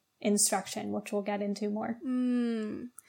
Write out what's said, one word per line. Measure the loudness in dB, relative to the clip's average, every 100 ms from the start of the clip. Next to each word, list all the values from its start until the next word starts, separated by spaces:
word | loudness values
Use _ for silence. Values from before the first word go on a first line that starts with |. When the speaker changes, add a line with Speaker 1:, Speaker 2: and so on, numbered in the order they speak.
| _ -4
Speaker 1:
instruction, | 2 4 6 2 -2 -6 -4
which | -4 -2
we'll | -2
get | 0 -2
into | -2 -2 -2
more. | -2 -4 -4 -2
Speaker 2:
Mm. | 0 2 2 2 0 -2 -6 -10 -14